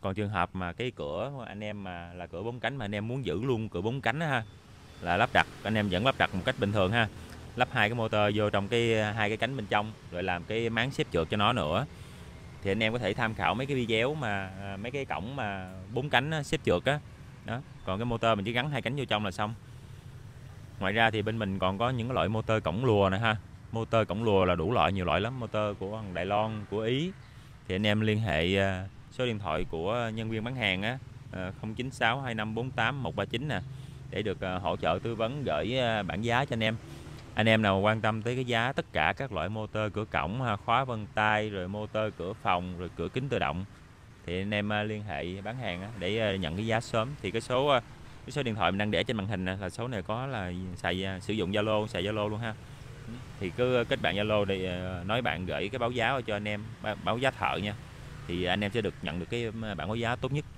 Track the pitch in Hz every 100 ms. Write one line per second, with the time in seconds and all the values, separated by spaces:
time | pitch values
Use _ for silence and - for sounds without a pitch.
0 | 101 95 101 101 90 92 90 85 123 113
1 | 73 80 120 143 113 101 107 104 95 87
2 | 85 87 85 82 107 123 113 139 104 104
3 | 110 127 113 80 127 117 110 87 101 135
4 | 117 135 165 131 107 - - - - -
5 | 87 87 117 92 - - 101 110 104 87
6 | 123 - 87 95 87 123 101 107 92 117
7 | 110 - - - - - 123 123 107 120
8 | 110 107 104 104 104 104 98 117 117 110
9 | 107 107 104 110 120 135 101 110 107 107
10 | - 87 92 87 80 110 117 113 123 135
11 | - 85 80 104 104 123 76 90 147 -
12 | - - - - - - 98 98 110 120
13 | 101 110 113 110 90 101 135 135 113 110
14 | 123 156 120 101 95 95 98 98 113 139
15 | 135 76 98 139 110 98 92 95 95 117
16 | 143 123 139 160 139 156 - 87 120 147
17 | - - - - - 117 - - - 95
18 | 120 113 113 107 101 120 139 143 - 143
19 | 123 107 104 92 107 113 - - - -
20 | - - - - - - - - 98 107
21 | 113 107 104 113 104 95 92 95 117 127
22 | 117 123 85 110 110 110 104 87 131 104
23 | 98 95 113 107 - - - 113 113 113
24 | 104 98 117 98 92 85 92 120 78 95
25 | 87 78 107 131 110 107 107 101 95 107
26 | 104 85 90 104 110 107 101 101 110 131
27 | 175 190 - - - - - 92 104 104
28 | 107 107 110 76 85 98 98 92 98 -
29 | - - 123 107 98 78 82 82 87 117
30 | 117 110 113 110 110 131 107 92 104 131
31 | - - - 92 92 95 107 107 127 -
32 | 117 127 135 113 107 110 127 123 113 139
33 | 113 90 98 117 147 104 - - - -
34 | - 87 107 92 95 92 90 90 82 90
35 | - 113 113 143 117 76 90 131 120 110
36 | 95 85 117 120 139 117 110 113 - -
37 | - - - - 110 110 107 98 101 110
38 | 110 110 110 123 123 117 120 139 - -
39 | 78 101 139 95 82 110 107 110 107 101
40 | 107 92 76 117 123 101 - 117 135 113
41 | 104 - 107 107 107 101 90 104 107 107
42 | 107 - 85 - 107 90 90 87 87 -
43 | 85 - 135 117 69 80 98 - - -
44 | - - - 87 101 104 104 104 107 107
45 | 104 73 85 95 101 127 113 87 95 113
46 | 90 110 107 98 80 85 110 113 - 117
47 | 113 147 101 107 - 127 147 131 - -
48 | - - - 143 127 107 85 98 104 87
49 | 98 117 98 98 92 95 95 87 120 117
50 | 90 110 135 127 90 90 92 90 90 90
51 | 95 92 - 107 90 104 107 107 107 92
52 | 95 107 104 104 113 110 - - - -
53 | - 117 - - 95 80 123 123 117 131
54 | 101 92 104 107 101 98 92 90 92 92
55 | 90 113 120 80 90 73 95 123 120 123
56 | 113 135 113 104 104 104 110 - 110 101
57 | 85 113 131 123 95 71 104 104 - -
58 | - - - 87 90 95 101 113 101 -
59 | - 82 82 117 117 110 110 92 80 113
60 | 117 123 131 139 -